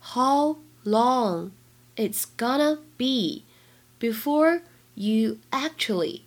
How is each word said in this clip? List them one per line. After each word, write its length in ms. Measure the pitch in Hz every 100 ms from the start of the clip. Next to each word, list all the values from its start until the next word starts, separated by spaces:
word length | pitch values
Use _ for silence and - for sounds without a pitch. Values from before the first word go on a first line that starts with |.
| -
how 460 | 247 254 285 302 311 - _ 208
long 640 | 214 247 254 220 170 175 - _ _ _ -
it's 260 | 220 214 - -
gonna 400 | 233 269 294 302 - _
be 460 | 254 262 165 - - _ _ _ _ _
before 640 | 233 220 294 294 320 339 339 _ _
you 460 | - 208 220 220 220 _
actually 720 | 269 302 - - 190 156 -